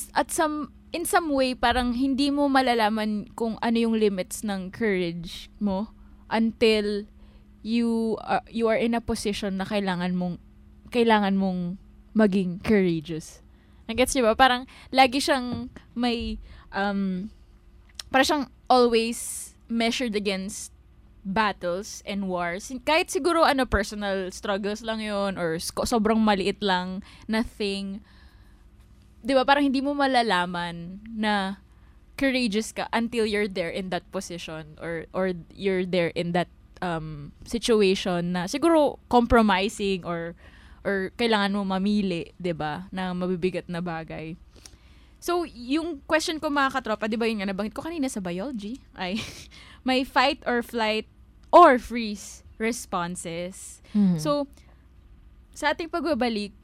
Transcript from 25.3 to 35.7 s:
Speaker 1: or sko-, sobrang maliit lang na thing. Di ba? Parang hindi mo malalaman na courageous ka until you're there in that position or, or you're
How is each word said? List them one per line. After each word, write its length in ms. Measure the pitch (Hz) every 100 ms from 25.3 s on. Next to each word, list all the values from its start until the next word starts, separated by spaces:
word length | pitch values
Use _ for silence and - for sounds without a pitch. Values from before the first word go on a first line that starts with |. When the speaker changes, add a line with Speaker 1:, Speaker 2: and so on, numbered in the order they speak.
| 185
Speaker 1:
or 220 | 170 165
sko-, 280 | - - 220
sobrang 320 | 240 214 220
maliit 400 | 214 202 196 196
lang 420 | 202 180 185 185 - - -
na 180 | 220
thing. 560 | 220 - 208 196 196 196 - - - - - - - - - - - -
Di 140 | 226
ba? 100 | 269
Parang 180 | 254 285
hindi 160 | 285 262
mo 120 | 269
malalaman 1080 | 285 269 254 233 180 175 175 175 170 170 196 220
na 500 | 226 214 208 190 196 - _ - - - -
courageous 560 | 269 254 240 202 220
ka 160 | - -
until 360 | 226 233 240 220
you're 220 | 208 208
there 220 | 190 170
in 200 | 170 185
that 160 | 180 -
position 680 | 185 - 175 - 156 151 156
or, 280 | 165 165 -
or 220 | - 190 180 160
you're 320 | - 196